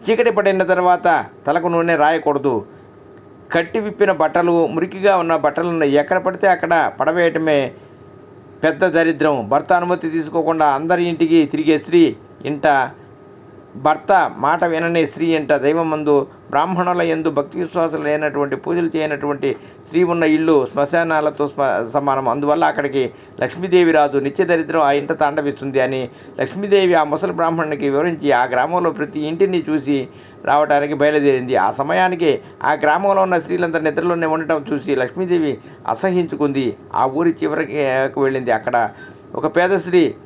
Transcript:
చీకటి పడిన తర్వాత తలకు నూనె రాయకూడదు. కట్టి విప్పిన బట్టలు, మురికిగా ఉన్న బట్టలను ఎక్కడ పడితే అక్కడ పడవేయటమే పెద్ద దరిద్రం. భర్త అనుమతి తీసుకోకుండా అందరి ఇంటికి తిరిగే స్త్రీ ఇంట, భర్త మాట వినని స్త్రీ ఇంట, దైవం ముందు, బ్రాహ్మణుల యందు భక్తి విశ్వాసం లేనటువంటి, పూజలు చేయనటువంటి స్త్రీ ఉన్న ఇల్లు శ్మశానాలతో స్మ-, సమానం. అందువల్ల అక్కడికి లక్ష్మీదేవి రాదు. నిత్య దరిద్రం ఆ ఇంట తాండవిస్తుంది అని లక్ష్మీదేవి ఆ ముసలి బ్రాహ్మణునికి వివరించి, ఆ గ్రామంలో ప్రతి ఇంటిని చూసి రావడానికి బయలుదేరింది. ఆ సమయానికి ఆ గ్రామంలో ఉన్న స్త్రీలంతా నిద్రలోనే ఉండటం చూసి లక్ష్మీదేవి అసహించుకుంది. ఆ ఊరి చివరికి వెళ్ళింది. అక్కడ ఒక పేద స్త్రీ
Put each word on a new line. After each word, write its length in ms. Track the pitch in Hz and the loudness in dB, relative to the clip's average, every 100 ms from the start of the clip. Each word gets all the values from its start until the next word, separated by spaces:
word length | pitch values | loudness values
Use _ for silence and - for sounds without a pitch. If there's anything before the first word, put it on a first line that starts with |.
| - | 0
చీకటి 200 | 220 233 | 2 2
పడిన 320 | 202 196 190 | 2 2 2
తర్వాత 640 | 185 180 180 175 180 156 - - - | 2 2 4 2 2 0 -2 -8 -4
తలకు 220 | 160 170 | -2 0
నూనె 280 | 170 170 160 | 0 0 2
రాయకూడదు. 680 | 147 160 156 143 135 117 98 - - - - - - - - | 2 2 0 0 0 -2 -6 -20 -20 -20 -20 -20 -20 -20 -4
కట్టి 280 | 165 170 226 | -2 -2 -4
విప్పిన 320 | 208 202 202 | -6 0 0
బట్టలు, 540 | 170 156 175 175 170 160 | 2 0 2 2 2 2
మురికిగా 500 | 160 185 190 196 190 | -2 -4 0 2 2
ఉన్న 200 | 165 160 | 2 0
బట్టలను 480 | 147 143 170 165 | 0 0 -2 0
ఎక్కడ 340 | 147 143 147 185 | 2 2 2 0
పడితే 280 | 185 185 196 | -2 0 0
అక్కడ 460 | 175 170 170 131 - | 2 2 2 2 0
పడవేయటమే 720 | 139 170 170 165 160 147 131 - - - - - - - - - | -2 2 0 0 0 0 0 -8 -20 -20 -20 -20 -20 -20 -20 -2
పెద్ద 220 | 156 147 185 | -2 0 0
దరిద్రం. 600 | 160 165 147 151 139 104 | 2 0 2 0 0 0
భర్త 240 | 139 147 | -2 2
అనుమతి 380 | 180 175 175 165 | 0 2 -2 -2
తీసుకోకుండా 560 | 160 151 170 160 160 151 | -4 -4 -2 -2 2 2
అందరి 380 | 135 165 175 | 0 0 0
ఇంటికి 420 | 175 165 165 165 143 | 0 0 2 4 2
తిరిగే 320 | 147 151 151 | 0 0 0
స్త్రీ 380 | 147 170 156 - - - | 2 4 4 2 -14 -12
ఇంట, 460 | - 147 156 139 123 - - - - - - - - - | -8 -2 2 2 0 -6 -20 -20 -20 -20 -20 -20 -20 -4
భర్త 540 | 143 156 - 196 143 - | -2 -2 2 2 2 -2
మాట 260 | 139 165 | -2 0
వినని 420 | 175 160 170 170 160 | 0 0 0 0 -2
స్త్రీ 200 | - 165 | -2 0
ఇంట, 260 | 160 139 | 0 0
దైవం 380 | 147 135 160 165 | 0 2 0 -2
ముందు, 360 | 156 147 143 135 - - | -2 2 2 0 -10 -4
బ్రాహ్మణుల 520 | 139 170 180 180 180 | -2 0 0 0 0
యందు 280 | 170 160 156 | 0 0 -2
భక్తి 280 | 143 143 180 | -2 -4 -6
విశ్వాసం 460 | 165 180 165 156 | -6 -2 -2 -2
లేనటువంటి, 520 | 147 151 151 143 143 139 | -2 -2 -2 -2 -4 -4
పూజలు 340 | - 170 165 160 | -4 -2 -2 -2
చేయనటువంటి 600 | 151 143 143 139 139 - - - - | -4 -4 -4 -2 -4 -4 -12 -20 -4
స్త్రీ 160 | 160 | 0
ఉన్న 220 | 180 170 | 2 2
ఇల్లు 420 | 160 156 160 151 123 | 2 2 4 2 2
శ్మశానాలతో 720 | 147 143 170 165 156 151 151 147 | -2 0 0 0 0 0 -2 -6
స్మ-, 440 | 143 139 95 113 | -2 -2 0 -2
సమానం. 340 | 139 139 135 131 | -2 0 0 0
అందువల్ల 360 | 131 143 151 | -2 0 2
అక్కడికి 460 | 160 147 143 135 120 - - - | 2 0 -2 -2 -2 -6 -20 -6
లక్ష్మీదేవి 500 | 127 170 180 180 170 | -6 -4 0 2 4
రాదు. 260 | 156 147 139 | 4 2 0
నిత్య 260 | 135 139 | -2 -2
దరిద్రం 360 | 175 165 156 165 | 0 0 0 0
ఆ 100 | 147 | 2
ఇంట 200 | 143 139 | 0 -2
తాండవిస్తుంది 680 | 160 147 156 143 139 139 135 | -2 0 0 -4 -6 -4 -2
అని 280 | 131 131 123 - - - | 0 -2 -6 -12 -18 -6
లక్ష్మీదేవి 540 | 135 180 202 196 185 | -6 -4 2 2 4
ఆ 100 | 170 | 2
ముసలి 280 | 151 156 190 | 2 -2 -4
బ్రాహ్మణునికి 560 | 170 165 165 156 147 139 | -2 -2 0 -4 -2 0
వివరించి, 440 | 139 175 160 143 | 0 0 -2 0
ఆ 120 | 127 | 2
గ్రామంలో 460 | 127 123 143 175 175 | 2 0 0 0 -2
ప్రతి 300 | - 151 151 | -2 -8 -6
ఇంటిని 440 | 151 165 196 185 151 | -6 0 0 0 -2
చూసి 380 | 151 131 139 127 - - - | -4 0 -2 -4 -12 -20 -12
రావడానికి 500 | - 143 151 143 147 | 0 0 2 2 0
బయలుదేరింది. 640 | 147 147 151 143 131 127 120 | 2 2 4 2 2 0 0
ఆ 140 | 95 | 0
సమయానికి 720 | - 139 180 185 180 165 123 - - | -2 -2 0 0 0 0 0 -4 -6
ఆ 80 | - | -2
గ్రామంలో 500 | 151 151 160 196 196 | 0 0 2 2 2
ఉన్న 160 | 190 175 | 2 0
స్త్రీలంతా 400 | - 175 170 160 | -2 -4 -2 -2
నిద్రలోనే 480 | 156 156 170 170 165 | -2 -2 -2 -2 -2
ఉండటం 380 | 160 160 156 135 | -4 -2 -4 -2
చూసి 240 | 143 190 131 | -6 -2 -2
లక్ష్మీదేవి 600 | 127 - 185 175 156 117 - - - | -2 -4 -2 0 0 -4 -10 -14 -6
అసహించుకుంది. 880 | 117 190 180 165 - 147 139 123 - - | -4 0 0 -2 -2 -2 0 -4 -6 -8
ఆ 120 | - 131 | -2 -2
ఊరి 280 | 135 170 165 | 0 -2 0
చివరికి 800 | 156 156 160 143 139 131 131 139 | -4 -4 -4 -2 -2 0 -2 0
వెళ్ళింది. 300 | 135 135 123 | -2 0 -2
అక్కడ 400 | 110 - 120 110 - - - - | -2 0 -2 -2 -6 -20 -20 -12
ఒక 220 | - 151 165 | -6 -2 0
పేద 140 | 180 | 2
స్త్రీ 440 | 190 175 180 147 - | 0 2 2 2 -2